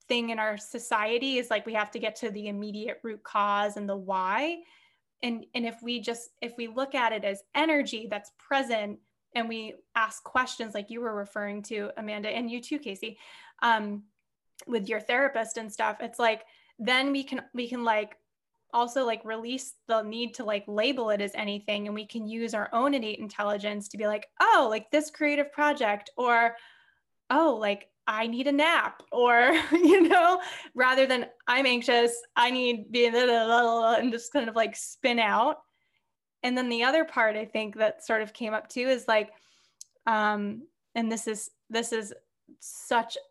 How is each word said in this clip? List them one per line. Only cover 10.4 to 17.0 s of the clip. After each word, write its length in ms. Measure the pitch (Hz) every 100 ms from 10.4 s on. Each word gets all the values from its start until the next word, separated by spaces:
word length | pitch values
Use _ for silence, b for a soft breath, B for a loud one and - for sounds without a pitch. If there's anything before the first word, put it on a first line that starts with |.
| 247 - 220 208
like 140 | 208
you 100 | 226
were 140 | 240 208
referring 480 | 202 214 202 208
to, 280 | 208 214 208 -
Amanda, 320 | 208 208 208
and 220 | 226 240
you 100 | 240
too, 180 | 240 294
Casey, 400 | 262 196 226 214 B B B B
um, 420 | 240 220 208 208 - _ _ _ _ _ -
with 200 | 233 202
your 100 | 214
therapist 560 | 214 240 277 247 220 -
and 140 | 220
stuff, 240 | - 220 214
it's 180 | 233 -
like, 260 | 233 220 - b b b
then 320 | 220 254